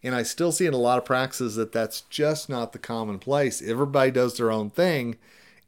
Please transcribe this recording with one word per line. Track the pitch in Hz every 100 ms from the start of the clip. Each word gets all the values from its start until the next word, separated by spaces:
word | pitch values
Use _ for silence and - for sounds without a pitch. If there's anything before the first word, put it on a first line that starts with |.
And | 127
I | 123
still | 117 - 170
see | 160
in | 180
a | 131
lot | 120 123
of |
practices | 123 127 131 - 123 107
that | 110
that's | 117 110 -
just | - - 147 151 -
not | 127 113
the | -
commonplace. | - 117 110 98 123 143 139 -
Everybody | 104 117 143 139 131
does | 127 123 -
their | 117
own | 110 104
thing, | - 180 151 120 113 _ - - _